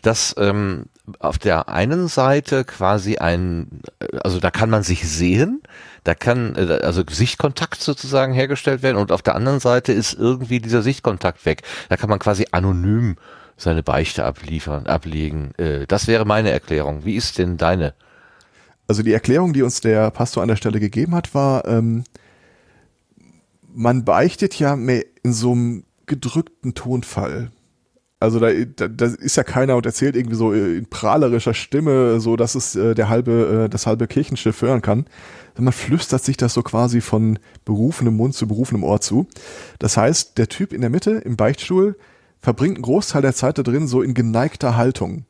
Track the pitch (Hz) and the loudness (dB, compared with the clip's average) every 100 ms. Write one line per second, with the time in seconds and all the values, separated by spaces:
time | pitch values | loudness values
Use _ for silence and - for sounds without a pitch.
0 | 113 113 - - 101 101 101 85 - _ | 0 0 -2 0 0 0 -2 -4 -10 _
1 | - - 73 73 104 82 - 60 107 165 | -20 -6 -4 -2 0 0 0 -2 0 0
2 | 175 - 135 143 143 135 127 - 95 104 | -2 2 2 2 2 -2 -2 -2 0 0
3 | 95 110 85 87 90 85 - - - _ | 0 -2 0 0 0 -4 -6 -12 -18 _
4 | - - - 90 90 - 113 110 90 87 | -10 -6 -4 -2 -2 0 2 2 0 -2
5 | 82 78 90 95 160 269 - - - - | -2 0 2 2 2 -2 -10 -20 -20 -8
6 | - 85 - 120 117 - 90 80 - 87 | -4 -2 0 0 -2 -2 0 2 0 0
7 | 85 80 123 - 147 135 160 - - 143 | -2 0 0 0 -2 -2 -6 -6 -6 -6
8 | 135 135 135 131 135 139 - 135 131 113 | -2 0 2 0 0 0 0 0 2 2
9 | 101 85 - - 120 139 123 123 127 110 | 2 2 0 0 0 2 2 2 2 0
10 | 110 - 117 127 127 123 113 117 110 135 | 0 0 0 0 -2 -4 2 2 2 0
11 | - 98 92 85 - 78 - - - - | -2 0 -2 -2 -2 -2 -6 -16 -4 -2
12 | 104 104 - 98 104 90 95 90 92 107 | 0 0 0 0 0 0 0 0 2 2
13 | 117 85 - - - _ - 82 78 69 | 0 -4 -10 -20 -20 _ -2 0 0 0
14 | 82 - 57 73 78 80 78 73 - 76 | 0 -2 -4 -4 -6 -8 -4 -6 -2 -2
15 | 82 78 78 76 71 - 85 71 71 101 | -2 -4 -4 -4 -8 -4 -4 -2 -2 -2
16 | - 113 107 107 110 67 - 76 71 76 | 2 2 4 2 2 0 -2 -2 -2 -4
17 | 78 110 - - 90 87 85 92 76 - | -4 -4 -4 -2 -2 0 0 2 -2 -6
18 | _ _ _ _ _ _ _ _ _ 107 | _ _ _ _ _ _ _ _ _ -2
19 | 110 110 - 151 180 139 127 120 117 110 | 2 0 2 2 2 2 0 0 0 2
20 | 110 - 123 - 95 110 113 107 104 110 | 2 0 -4 -2 0 0 0 -2 -2 -2
21 | 143 175 170 143 139 131 - 113 113 113 | 0 -2 -2 -2 0 0 0 0 2 -2
22 | 120 - _ _ _ _ _ _ _ _ | -6 -16 _ _ _ _ _ _ _ _
23 | _ _ _ _ _ _ _ - 113 127 | _ _ _ _ _ _ _ -2 2 2
24 | 117 87 151 - 196 - 147 143 120 123 | 2 4 4 2 -4 0 0 0 0 0
25 | - _ 123 117 120 123 120 117 - _ | -2 _ -4 0 2 2 0 -4 -12 _
26 | - 147 123 160 165 _ 131 120 123 127 | -8 -6 -4 -4 -4 _ -8 -8 -4 -4
27 | 120 - - 71 120 _ _ _ _ _ | -4 -6 -4 -6 -8 _ _ _ _ _
28 | _ _ 110 113 113 87 120 - 98 110 | _ _ 0 4 4 2 -2 -4 -6 -2
29 | 117 120 - - 127 127 131 127 117 110 | -2 -2 -2 0 0 0 2 2 0 -2
30 | 139 123 123 113 113 104 101 85 110 - | 0 0 -2 0 2 2 0 -2 -4 -4
31 | 107 127 139 117 117 113 - 139 156 135 | 0 2 4 2 0 -4 -2 -2 2 4
32 | 123 113 113 113 117 135 - 98 110 113 | 4 2 2 2 0 0 -4 0 0 2
33 | 104 113 123 117 113 107 110 104 - 113 | 2 2 2 2 4 2 2 0 -2 0
34 | 117 - 151 - - 107 120 127 110 107 | 0 0 -2 -2 -2 0 0 0 2 0
35 | 151 - - - - - 127 127 - 156 | 0 -10 -20 -20 -20 0 0 0 0 -2
36 | - 131 - 131 123 - 117 113 120 120 | 0 -2 -2 0 0 0 -2 0 2 2
37 | - 113 110 110 - - - 104 120 165 | 0 0 2 0 -6 -20 -4 0 0 2
38 | 117 110 120 139 113 104 127 113 78 104 | 0 2 0 0 -2 -2 -2 -2 2 0
39 | - 110 185 - - - - - - - | 2 0 0 -6 -20 -20 -20 -6 -2 2
40 | 113 165 - - 113 - 196 - 120 143 | 2 2 -2 -2 -2 -2 -6 -2 -2 0
41 | 208 220 - 113 107 139 - 185 196 202 | 0 -2 -2 0 0 0 0 2 2 0
42 | - _ _ _ - 113 143 190 117 156 | -14 _ _ _ -2 0 0 -2 0 0
43 | 208 151 139 127 127 147 123 127 151 123 | 2 0 0 2 0 0 0 0 0 0
44 | 131 123 117 113 143 - 131 113 117 - | 0 0 0 2 0 -2 -2 2 2 0
45 | 92 92 127 | -6 -6 -12